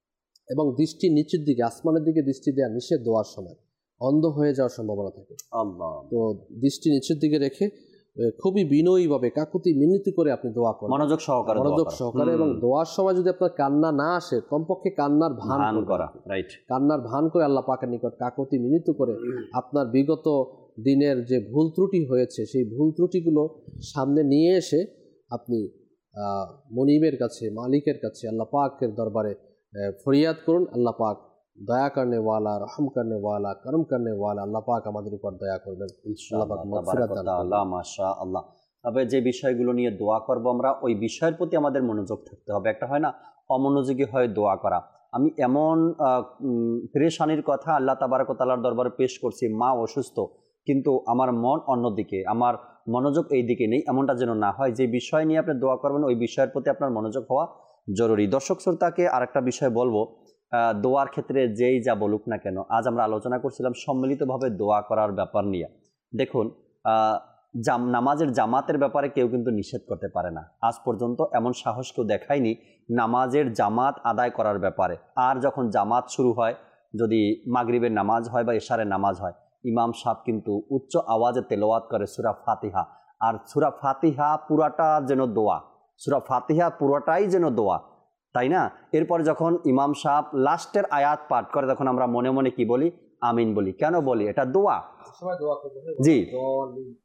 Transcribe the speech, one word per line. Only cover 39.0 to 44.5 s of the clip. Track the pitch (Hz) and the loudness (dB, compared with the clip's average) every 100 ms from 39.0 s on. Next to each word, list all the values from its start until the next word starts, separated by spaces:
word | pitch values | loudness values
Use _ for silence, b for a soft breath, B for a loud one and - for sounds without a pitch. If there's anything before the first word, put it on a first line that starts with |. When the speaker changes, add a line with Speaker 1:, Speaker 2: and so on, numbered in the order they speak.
| 123 | 0
Speaker 2:
যে | 131 | 2
বিষয়গুলো | 123 120 139 120 120 | 0 0 -2 0 0
নিয়ে | 123 123 | 0 -2
দোয়া | 95 104 110 | -2 0 0
করব | - 120 120 | 0 -2 0
আমরা, | 123 131 135 | 0 0 0
ওই | 131 107 | 0 -2
বিষয়ের | 113 - 165 | -2 -2 -2
প্রতি | 165 170 165 | 0 -2 0
আমাদের | 147 135 | 0 0
মনোযোগ | 123 107 95 110 - | -2 -2 -4 -8 -10
থাকতে | - - | -16 -6
হবে। | 101 104 | -2 -2
একটা | - 127 | -4 -2
হয় | 147 | -2
না, | 156 - B B - | -2 -4 B B -4
অমনোযোগী | 131 135 139 131 131 | 0 2 2 0 0
হয়ে | 139 131 123 | 0 0 0
দোয়া | 101 104 | 2 2